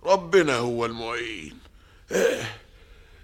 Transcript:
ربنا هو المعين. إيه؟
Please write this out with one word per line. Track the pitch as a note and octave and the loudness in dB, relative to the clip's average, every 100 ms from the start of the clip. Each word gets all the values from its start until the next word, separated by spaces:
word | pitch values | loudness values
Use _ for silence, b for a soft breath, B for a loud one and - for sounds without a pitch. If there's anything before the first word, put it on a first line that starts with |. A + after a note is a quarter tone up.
| E3 | 4
ربنا | F#3+ E3+ F#3+ D#3+ B2 | 2 4 4 4 2
هو | B2 A#2+ A#2 | 0 0 -2
المعين. | A2+ A#2 A#2+ A#2+ G#2+ D2+ - - b b b b | -4 -6 -6 -6 -10 -14 -18 -20 b b b b
إيه؟ | F#3 A#3 - A2+ B B B B B B B | 0 0 0 -8 B B B B B B B